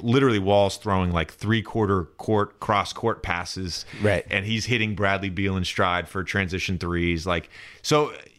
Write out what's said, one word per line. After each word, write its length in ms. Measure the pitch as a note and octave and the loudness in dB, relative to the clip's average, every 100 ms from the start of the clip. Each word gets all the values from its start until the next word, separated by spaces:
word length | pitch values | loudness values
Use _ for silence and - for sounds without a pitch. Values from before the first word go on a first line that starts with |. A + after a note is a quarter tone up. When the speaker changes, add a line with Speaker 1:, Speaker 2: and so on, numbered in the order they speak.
Speaker 1:
literally 360 | A#2+ B2+ C3+ G#2+ | 0 4 4 2
Wall's 380 | F#2+ G2+ G2 - | 4 4 4 0
throwing, 340 | G#2+ F#2 F2+ | 0 2 2
like, 200 | F2 D#2+ | 0 -2
three-quarter 760 | - G#2 A2+ G2+ A2+ G2+ G2 D#2+ - | -4 0 0 0 0 2 2 -2 -6
court, 420 | - G#2+ G2+ - | 0 0 0 -4
cross-court 640 | - G2+ G2 - A2+ G#2 | 0 0 0 -2 -2 -2
passes. 640 | - F2 F2 F#2+ F#2 - - - | -4 -4 -6 -8 -6 -8 -10 -2
Speaker 2:
Right. 240 | G#2 F#2 - | 0 0 0
Speaker 1:
And 160 | G2 G2+ | -4 -2
he's 200 | A2+ G#2+ | -4 0
hitting 300 | B2 G#2+ G2+ | -2 -2 0
Bradley 340 | G2+ G2 G2 | 0 0 -2
Beal 280 | F2 G2 F#2+ | -2 -2 0
in 80 | F2+ | -2
stride 420 | - F#2+ F2 E2 | 0 2 0 -2
for 160 | G2 | -6
transition 540 | F2 G2+ F#2 F2 - F2+ | -4 -2 -2 -2 -2 -2
threes. 480 | F2 F2 E2+ E2 E2+ | -2 0 0 0 -2
Like, 240 | E2+ - - - - | -2 -4 -16 -20 -8
so, 320 | - D3+ C#3+ D#2+ - | 2 2 2 -4 -18